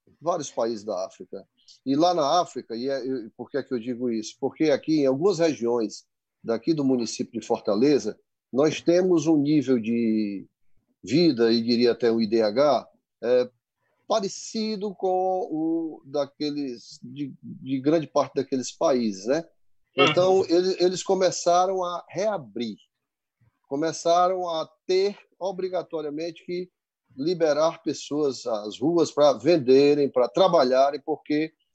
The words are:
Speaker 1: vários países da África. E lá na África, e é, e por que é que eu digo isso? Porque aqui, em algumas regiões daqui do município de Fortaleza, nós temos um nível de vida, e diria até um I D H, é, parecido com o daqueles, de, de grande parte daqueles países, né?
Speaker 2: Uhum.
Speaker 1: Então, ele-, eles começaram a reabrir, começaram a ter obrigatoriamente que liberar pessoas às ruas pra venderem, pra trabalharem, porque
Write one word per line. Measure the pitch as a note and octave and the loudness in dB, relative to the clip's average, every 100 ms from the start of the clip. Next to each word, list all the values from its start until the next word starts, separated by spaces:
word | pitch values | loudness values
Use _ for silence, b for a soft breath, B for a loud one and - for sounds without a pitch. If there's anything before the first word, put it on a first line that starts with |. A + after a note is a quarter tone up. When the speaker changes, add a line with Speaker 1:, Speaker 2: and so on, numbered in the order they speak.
| _ _ | _ _
Speaker 1:
vários | D3 F3+ C#3 | -6 -6 -6
países | - A#2 A2+ G#2 | -4 -4 -4 -8
da | F#2 F#2+ | -8 -8
África. | - F#2 G2 - _ b b C3 | -12 -18 -18 -18 _ b b -4
E | C#3 | 0
lá | E3+ | 2
na | F3 C#3 F3 | 2 2 0
África, | E3 B2+ - A#2 | 0 -6 -10 -8
e | C3 | -6
é, | C#3 B2 | -4 -4
e | C3 A2 | -8 -10
por | - A#2 | -14 -8
que | C#3 | -8
é | |
que | B2+ | -4
eu | B2+ | -6
digo | A#2 A#2+ B2 | -6 -6 -4
isso? | A2+ G#2+ - | -4 -6 -6
Porque | C3+ - D#3+ | -6 -2 0
aqui, | C#3 - D#3 | 0 0 2
em | C3+ | 2
algumas | C3+ F#3+ E3 | 2 0 2
regiões | E3 A#2+ A#2 A#2+ G#2+ - - _ _ _ | 0 0 -2 -2 -2 -8 -20 _ _ _
daqui | A2 A2+ - | -6 -4 -2
do | D#3+ C3+ | 0 2
município | B2+ A2 - A2 A#2 | 0 -2 -6 -8 -8
de | - | -4
Fortaleza, | A2+ - G#2 C#3 C3+ G#2+ - _ _ _ | -2 0 2 4 2 0 -10 _ _ _
nós | A#2+ D3+ D3+ | 0 0 0
temos | - F3 F#3 E3+ D3+ | 2 2 4 2 2
um | D#3 | 2
nível | C#3+ D3+ B2+ B2+ | 2 2 2 0
de | A2 A#2 A2+ A2 G#2 G2 - _ _ _ _ _ | 0 0 0 0 -2 -6 -14 _ _ _ _ _
vida, | F2+ C#3 E3+ A#2 A#2 | -2 2 2 4 2
e | A#2 | 2
diria | A#2 A#2 A#2+ | 2 2 2
até | A2 A#2+ | 2 2
um | A2+ | 2
I | A2 | 2
D | A2+ | 2
H, | A2 G#2+ D3 A#2+ - _ _ _ | 2 2 2 2 -4 _ _ _
é, | A2+ B2+ B2 _ _ _ _ _ - | 0 2 0 _ _ _ _ _ -4
parecido | A3 G3 - - A3+ G#3+ G#3+ G#3 F3+ | -4 -4 -8 -10 -6 -6 -6 -8 -4
com | F#3+ F#3 F#3 F#3 - | -2 -2 -2 -4 -4
o | D#3 D#3+ E3 D#3+ D3 C3+ | -4 -2 -2 -4 -10 -8
daqueles, | C#3+ C#3 - D3+ D3 C#3 A#2 - - | -6 -6 -6 -6 -6 -8 -10 -16 -20
de, | A#2+ C3 C#3+ - | -18 -12 -12 -12
de | A#2 - C3 C3+ | -18 -14 -6 -4
grande | C3+ E3 C#3+ | 0 0 0
parte | D3 C3+ - | -2 -2 -4
daqueles | B2+ C3 A#2+ | -4 -6 -6
países, | - E3 B2+ A2+ F#2+ G#2 | -2 0 0 -2 -4 -4
né? | D3+ E3 _ _ _ _ - | -4 -4 _ _ _ _ 0
Speaker 2:
Uhum. | C#3 | 2
Speaker 1:
Então, | D#3 F#3 F#3+ - | 4 4 2 2
ele-, | E3+ F#3 F#3 | 2 2 0
eles | F3+ F3+ | 0 0
começaram | - F#3+ F#3 - - F3 F#3 F#3+ | -2 0 0 0 2 2 2 -2
a | F3 F3 - | -4 -8 -10
reabrir, | C#3+ G#3+ G3 A#2+ G#2 A#2 G2 _ _ _ _ _ _ _ _ - | -6 -4 -4 -8 -8 -8 -8 _ _ _ _ _ _ _ _ -8
começaram | C#3 D#3+ D3+ E3+ E3+ F3+ F#3 F3 | -4 -4 -2 2 4 2 0 -4
a | D#3+ D#3 _ - | -6 -8 _ -2
ter | F#3 G3 G3+ _ - | 0 0 -4 _ -10
obrigatoriamente | F3+ F#3 F#3 F3+ D3+ E3 D3+ D3 E3+ E3 - | -8 -6 -6 -6 -6 -8 -8 -8 -10 -10 -10
que | F3+ F3+ _ _ _ _ - | -8 -10 _ _ _ _ -6
liberar | D3+ F3+ D#3+ C#3+ D#3+ - | -4 0 2 2 2 0
pessoas | - C#3 - D3 D3 B2 B2+ | -6 -8 -4 -2 -2 -2 -4
às | A2 G#2+ G2 | -6 -6 -2
ruas | C3 E3+ D#3 | 0 2 2
pra | - D3 | 4 4
venderem, | A#2+ B2+ F3 B2 C3+ C#3+ D3 C#3 | 4 2 4 6 6 8 4 2
pra | B2+ A#2+ | 2 2
trabalharem, | - F#3 E3+ B2+ B2+ C#3 C#3+ | 4 4 4 4 4 2 0
porque | - D3 - D3+ D#3 _ _ | -6 -6 -2 -2 -2 _ _